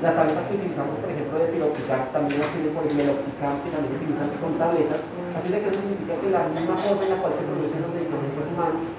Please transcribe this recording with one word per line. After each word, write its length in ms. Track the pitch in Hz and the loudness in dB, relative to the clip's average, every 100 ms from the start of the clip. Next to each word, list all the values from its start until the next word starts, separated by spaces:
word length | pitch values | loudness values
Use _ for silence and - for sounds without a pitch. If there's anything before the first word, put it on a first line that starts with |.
Las 80 | 170 | 4
tabletas 320 | 165 156 151 - | 4 4 2 0
que 80 | 202 | -2
utilizamos, 340 | 180 147 143 151 | -2 -2 -2 -2
por 80 | - | -4
ejemplo, 260 | 147 147 156 | -4 -2 0
de 80 | 165 165 | 2 2
piroxicam, 460 | 151 131 127 131 131 | 0 0 0 0 0
también 240 | 151 143 143 | 0 0 2
las 140 | 151 | 0
tienen 220 | - 156 165 | 0 -2 0
por 80 | |
el 80 | 151 147 | 0 2
meloxicam, 540 | 143 139 - - 143 143 | 2 2 -2 -4 -2 -2
que 60 | 175 | -2
también 200 | 160 135 135 | -2 -2 -2
utilizan, 320 | 151 147 143 - | -2 0 -2 -2
son 160 | 165 156 | -2 0
tabletas. 400 | 165 170 147 143 - - - 165 | 2 4 2 0 -2 -6 -6 -4
Así 80 | 180 | 0
de 100 | 202 | 0
que 60 | 208 | 0
eso 80 | 196 | 0
significa 400 | 196 196 - 170 | -2 -2 -2 -2
que 80 | 196 185 | 2 2
la 160 | 156 | 2
misma 240 | 160 165 185 | 0 0 0
forma 240 | 202 190 | 2 2
en 100 | 190 190 | 2 2
la 20 | |
cual 80 | - | 2
se 160 | 151 147 | 0 0
producen 320 | 147 156 156 | 0 0 0
los 120 | 165 170 | -2 -2
medicamentos 480 | 165 147 139 147 | -2 -2 -2 -2
humanos 380 | - 170 170 160 - | -4 0 0 0 -4